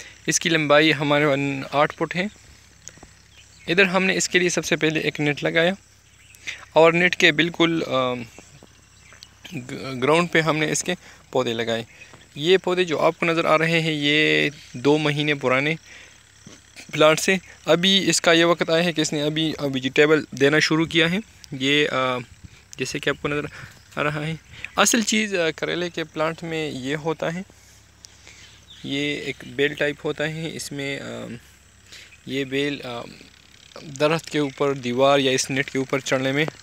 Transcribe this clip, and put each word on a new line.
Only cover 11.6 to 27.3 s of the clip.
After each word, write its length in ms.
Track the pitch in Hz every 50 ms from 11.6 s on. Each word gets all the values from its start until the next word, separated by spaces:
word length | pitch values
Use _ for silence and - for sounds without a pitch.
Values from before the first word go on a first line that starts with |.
| 113 117 113 113 113 - - - - - - - - _ -
ये 220 | 139 147 175 190 180
पौधे 260 | - 180 180 180 185
जो 140 | 165 147 139
आपको 280 | 147 165 165 - 175
नज़र 200 | 170 165 165 -
आ 100 | - 156
रहे 240 | 156 160 165 170 165
हैं, 120 | 160 165
ये 580 | 156 147 143 147 147 151 151 156 156 156 151 147 147 - - - -
दो 220 | 127 123 139 147 156
महीने 360 | 151 147 143 151 147 151 147
पुराने 420 | 143 139 123 127 135 143 151 165 156 - - - - - - - - - _ _ - - - - - - - - - - -
प्लांट 260 | - 147 151 156 156 -
से। 200 | - 196 190 180 - - - - -
अभी 320 | 156 160 170 175 196 190 190
इसका 340 | - 175 165 - - 175
ये 120 | 165 165 170
वक्त 260 | 170 170 - 180 170
आया 120 | 160 165
है 100 | 175 180
कि 100 | 156 156
इसने 180 | 151 - 160 147
अभी, 320 | 147 151 151 156 160 156
अ, 100 | - -
वेजिटेबल 640 | 143 139 135 131 127 131 - - 147 151 156 147 - - -
देना 240 | 127 135 143 156 156
शुरू 280 | 147 - 160 156 165
किया 200 | 151 160 165 160
है। 140 | 170 180 214 - - - - - - 147
ये, 320 | 131 131 139 143 147 147
अ, 320 | - - 131 131 127 127 123 123 - - - - - - - - _ - -
जैसे 220 | 131 - - 143
कि 100 | - 147
आपको 180 | 139 - - 147
नज़र 200 | 147 147 147 147 - - - - - - - - - 151
आ 40 |
रहा 180 | 143 147 151 151
है, 180 | 147 160 160 - - - - - - - - -
असल 240 | 202 202 - 233
चीज़, 340 | 208 - 220 220 220 208 196
अ, 140 | 175 165 160
करेले 400 | 156 - 156 151 160 170 175 175
के 140 | - 170 165
प्लांट 400 | 160 - 156 156 165 165 - 170
में 260 | 165 160 160 156 147
ये 240 | 131 131 123 135 143
होता 360 | 156 147 165 156 - 160 160